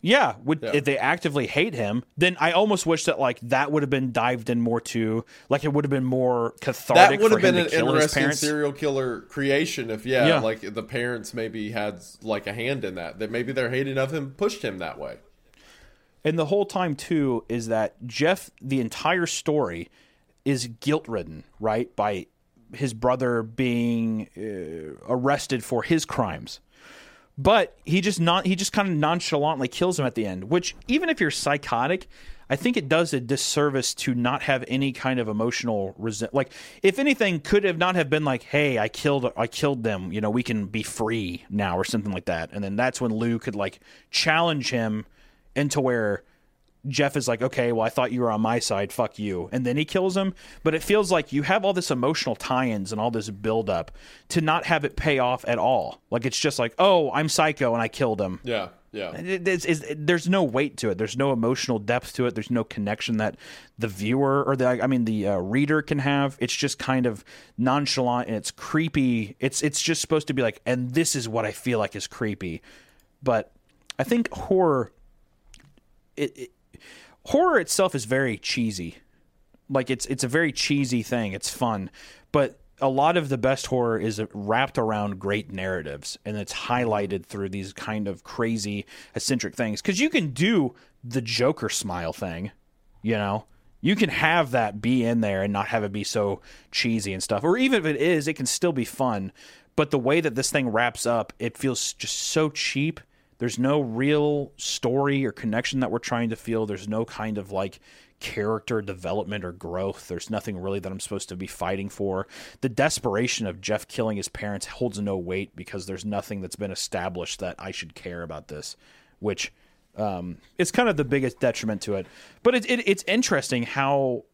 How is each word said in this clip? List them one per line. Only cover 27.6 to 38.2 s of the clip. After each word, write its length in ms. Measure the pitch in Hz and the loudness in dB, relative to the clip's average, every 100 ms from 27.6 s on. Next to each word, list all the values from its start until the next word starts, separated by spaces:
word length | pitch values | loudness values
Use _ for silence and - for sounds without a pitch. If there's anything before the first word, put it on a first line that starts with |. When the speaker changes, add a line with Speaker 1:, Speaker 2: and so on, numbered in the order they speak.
| 185 - | 4 -4
Speaker 1:
he 160 | - 175 | 0 2
just 200 | 190 190 | 2 2
not, 260 | 170 180 185 | 4 4 2
he 80 | |
just 180 | 185 196 | 0 0
kinda 200 | - 196 | 0 2
nonchalantly 760 | 160 151 175 - 151 147 151 127 | 2 2 2 0 0 2 0 -2
kills 320 | - 180 165 | 0 0 2
him 80 | 131 | -2
at 80 | |
the 100 | 117 | 0
end, 200 | 107 92 | -2 -4
which, 320 | 95 170 - - - | 0 0 0 -10 -2
even 220 | 269 339 | 0 0
if 120 | 302 | 0
you're 120 | 165 | 0
psychotic, 760 | - - 143 - 117 131 190 - - - - - | 0 0 0 0 0 2 0 -4 -20 -16 -16 -4
I 60 | |
think 220 | 139 247 240 | 0 2 0
it 120 | 143 | 2
does 240 | 156 170 | 2 4
a 60 | 139 | 0
disservice 760 | 120 135 - - 147 135 120 - | 0 -2 0 2 2 2 -2 -2
to 180 | - | -2
not 280 | 120 120 135 | 2 2 0
have 220 | - 135 123 | 0 0 0
any 240 | 131 139 | 0 0
kind 260 | 123 135 131 | 0 -2 0
of 80 | 110 | 0
emotional 680 | 107 117 120 120 107 98 - | 0 0 0 -2 -2 -2 -4
resi-, 280 | 110 104 113 | -6 -4 -2
like, 200 | 135 135 - - - | 0 -2 -6 -20 0
if 180 | 190 190 | 2 4
anything, 400 | 277 269 208 170 | 2 4 2 0
could 240 | - 208 | 4 4
have 120 | 202 165 | 4 2
not 200 | 180 180 | 2 2
have 120 | 143 | 2
been 160 | 151 | 2